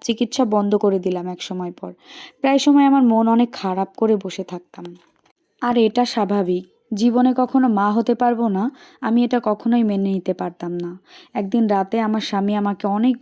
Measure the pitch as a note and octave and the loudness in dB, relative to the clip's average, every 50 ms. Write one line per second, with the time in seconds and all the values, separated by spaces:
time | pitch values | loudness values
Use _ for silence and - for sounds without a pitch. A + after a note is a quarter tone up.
0 | - G3+ A3 - B3 A3+ - - B3+ G#3 G#3+ G#3 G3+ G3+ G#3 G3+ G#3+ G3+ F#3+ F#3 | -6 -6 -4 -4 -4 -4 -2 -2 0 0 0 0 0 0 0 0 2 0 0 0
1 | F3+ F#3+ F#3 F3+ F3 F3+ F3+ - - - F#3 F#3 F3+ F3 F3+ - F#3 F3+ F3+ _ | -2 -4 -6 -6 -6 -8 -10 -12 -12 -10 -8 -8 -8 -8 -10 -12 -14 -16 -16 _
2 | _ - - - - - _ _ - C4+ C#4 C4+ - D4 C#4+ C#4+ C#4 C#4 C4+ C#4 | _ -20 -20 -20 -20 -20 _ _ 0 2 2 2 4 6 6 6 6 6 6 6
3 | B3+ A#3 A3+ A3 A3+ A3+ A3+ A#3 A#3+ A#3 - - - F#3+ F#3 F#3+ F#3+ F#3+ - - | 6 4 4 4 4 4 4 4 2 0 -2 -6 -6 -4 -2 -2 -4 -4 -4 -2
4 | A3+ G#3+ A3 G3 F#3 F#3 - - F#3 - F3+ F3 F3 _ - F#3 F3 F3 F3 F3 | 0 0 0 0 -2 -6 -10 -10 -10 -10 -10 -14 -14 _ -18 -16 -16 -16 -16 -18
5 | _ _ _ _ _ _ _ _ _ _ _ - - A#3+ A#3+ A#3+ A3+ G#3+ - B3 | _ _ _ _ _ _ _ _ _ _ _ -6 -4 0 2 2 2 2 2 0
6 | B3 A#3+ - A#3 G3+ F#3+ G3+ G3+ F#3 F3 F3+ F3+ F#3 - _ _ _ - A3 G3 | -2 0 0 -2 -2 0 0 0 0 0 -2 -4 -4 -10 _ _ _ -8 -4 0
7 | A3+ A#3+ A3+ B3 B3 C4 B3 C4 B3+ B3 - C4+ B3+ B3 G#3+ G3 G3+ G#3 G#3 A#3 | 2 2 2 4 2 2 2 0 0 0 2 2 2 2 2 2 2 0 0 0
8 | A3+ A#3+ A#3 A#3 B3 A#3+ A#3+ A3+ A#3 A3 F#3+ F#3 G#3+ C4+ - - - - _ - | 0 0 0 0 2 0 0 0 0 -2 0 0 -2 -4 -6 -8 -20 -20 _ -8
9 | - A3+ A3+ A#3+ A#3+ A#3 B3 A#3+ A#3+ G#3+ G#3 G#3 - A3+ A#3 A#3+ A3+ G#3 G3+ G3 | -4 0 0 0 2 2 0 -2 0 -2 -4 -2 -2 0 0 2 2 0 0 -2
10 | G3 G3 G3 F#3 F3+ F#3+ F3+ F#3 F3+ F3 F3 - F3+ E3+ F3 F3 F3 F3 F3+ F#3 | -2 -2 -2 -2 -2 -4 -4 -4 -6 -8 -8 -10 -10 -8 -6 -6 -8 -8 -10 -14
11 | _ _ - - - _ - A3+ G3+ G3 A#3+ A#3 A3+ G#3 G3+ G3 F#3+ F#3+ - A3+ | _ _ -20 -20 -18 _ -8 -6 -6 -2 0 0 2 2 2 0 0 -2 -2 -2
12 | A3 G#3+ A3 A3 G3+ - G#3 G3 G3+ G3+ G#3 G#3 G3+ G3+ G3+ - - G3 G3+ G#3+ | -2 0 -2 -2 -4 -4 -4 -2 -2 0 -2 -2 -2 -2 -4 -4 -4 -2 0 0
13 | A#3 C4 A#3+ B3 | 2 0 0 0